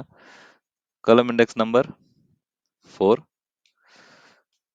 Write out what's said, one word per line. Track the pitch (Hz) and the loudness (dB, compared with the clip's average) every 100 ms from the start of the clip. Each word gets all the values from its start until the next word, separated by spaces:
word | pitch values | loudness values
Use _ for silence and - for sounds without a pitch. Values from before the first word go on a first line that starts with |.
| - _ - - - _ _ _ _ _ | -14 _ -20 -20 -20 _ _ _ _ _
ಕಾಲಮ್ | - 117 123 | 2 2 2
ಇಂಡೆಕ್ಸ್ | 117 117 117 | 0 -2 -2
ನಂಬರ್ | 113 120 147 - _ _ _ _ _ _ _ _ _ | -2 -2 -4 -10 _ _ _ _ _ _ _ _ _
ಫೋರ್, | - 98 131 - _ _ _ _ _ _ _ _ _ _ _ _ _ _ | -2 0 0 -4 _ _ _ _ _ _ _ _ _ _ _ _ _ _